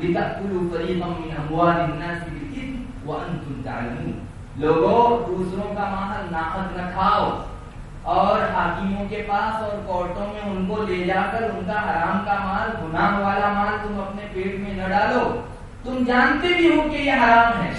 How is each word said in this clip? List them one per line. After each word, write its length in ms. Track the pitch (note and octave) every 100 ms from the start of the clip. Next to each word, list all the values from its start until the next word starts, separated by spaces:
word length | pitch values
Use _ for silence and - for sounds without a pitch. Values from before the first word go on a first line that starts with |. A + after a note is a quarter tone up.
| E3+
لِتَأْكُلُوا 600 | F3 - - G3 F#3 E3+
فَرِيقًا 360 | E3 F3 F3+ F3
مِّنْ 240 | E3+ E3 D#3
أَمْوَالِ 400 | D3 D#3+ F3 E3+
النَّاسِ 500 | D#3+ D3 E3 E3+ E3+
بِالْإِثْمِ 800 | - - - C4 C4 - - D3
وَأَنْتُمْ 560 | D3+ - - C#3 B2 A#2+
تَعْلَمُونَ۔ 460 | B2 A#2+ A#2 - A2 - - - C#3
لوگوں، 720 | D3+ D#3+ F#3+ A3+ A#3+ A#3+ F3+
دوسروں 480 | F#3 F3+ F#3+ G3+ G3+
کا 140 | G3
مال 360 | F#3+ G3 G#3 F3
ناحق 460 | E3+ D#3+ F#3+ F#3 F#3
نہ 40 | F3+
کھاؤ 500 | G3 A#3+ - - - - - - - - -
اور 380 | - F#3 G3 G#3+ G3+
حاکموں 520 | - - G3+ G3 G3+ G3+
کے 160 | G#3 G#3
پاس 360 | G3+ G#3+ A3
اور 140 | G#3+ G3+ -
کورٹوں 420 | F3+ F3+ F#3+ G3+
میں 80 | G#3
ان 240 | G#3 F#3+ F#3
کو 160 | G#3+
لے 200 | G#3 F3+ F3+
جا 160 | F#3+ G3
کر 120 | A3+
ان 220 | A3+ F#3+ F3+
کا 160 | F3+
حرام 440 | E3 E3 F3 F#3+ G3+
کا 80 |
مال، 360 | G3 F#3+ E3 A3 A3
گناہ 360 | D#3+ - G3+ G3+
والا 340 | G3 G3+ G3+
مال 240 | G3+ G#3 G#3
تم 160 | G#3 G3+
اپنے 280 | F#3+ G3+ G#3
پیٹ 260 | F#3 F#3+ G3
میں 140 | G3+
نہ 160 | F#3+ F#3+
ڈالو۔ 520 | G3+ A3 B3 A#3+ A#3+ - - - -
تم 200 | A#3+ B3+ B3
جانتے 400 | B3 C4 D4 F4+
بھی 280 | F4 E4+ D4+
ہو 60 | D4+
کہ 40 | D4
یہ 160 | C#4
حرام 520 | C4+ A#3 A#3 A#3 -
ہے، 80 | -